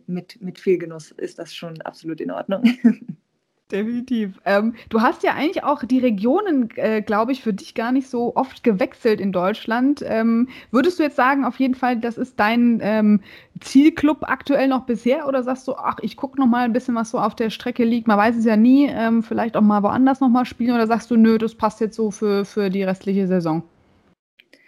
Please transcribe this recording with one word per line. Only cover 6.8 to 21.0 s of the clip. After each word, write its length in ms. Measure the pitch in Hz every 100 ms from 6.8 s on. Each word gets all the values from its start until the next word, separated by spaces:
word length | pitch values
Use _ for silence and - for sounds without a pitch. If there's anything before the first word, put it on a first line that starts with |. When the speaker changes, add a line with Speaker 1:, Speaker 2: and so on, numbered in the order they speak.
| 196 220
Speaker 2:
glaube 300 | 208 208 233
ich, 100 | 262
für 100 | 226
dich 220 | 202 -
gar 180 | - 233
nicht 160 | 262 262
so 280 | 240 240 -
oft 280 | - -
gewechselt 560 | 247 196 - - 233 214
in 120 | 196
Deutschland. 720 | 180 185 214 - 233 262 285 -
Ähm, 420 | 220 226 226 254 - -
würdest 300 | 233 339 349
du 40 |
jetzt 120 | 294 277
sagen, 280 | 254 277
auf 160 | 254 -
jeden 140 | 269
Fall, 240 | 262 247 240
das 220 | 240 -
ist 200 | - -
dein, 400 | 185 240 240 226
ähm, 380 | 190 220 214 208 - - - -
Zielclub 580 | - 269 302 311 294 302
aktuell 460 | - 262 - 277 269
noch 180 | 262 -
bisher? 420 | 233 240 240 214
Oder 140 | 269
sagst 260 | 247 262 -
du, 60 | -
„Ach, 220 | - -
ich 120 | - -
guck 220 | 269 -
noch 80 | 254
mal 200 | 240 247
ein 80 |
bisschen, 200 | 226 254
was 160 | 226 226
so 80 | 220
auf 160 | 214 220
der 140 | 220
Strecke 340 | - 247 247 233
liegt“? 220 | 240 226
Man 120 | 202
weiß 160 | 214 233
es 80 | 226
ja 100 | 214
nie, 300 | 233 269 285
ähm, 380 | - 226 226
vielleicht 340 | 220 226 226 -
auch 40 |
mal 200 | 208 208
woanders 380 | 202 - 262 262
noch 100 | 269
mal 160 | 247 247
spielen. 300 | - 240 240
Oder 100 | 220
sagst 240 | 226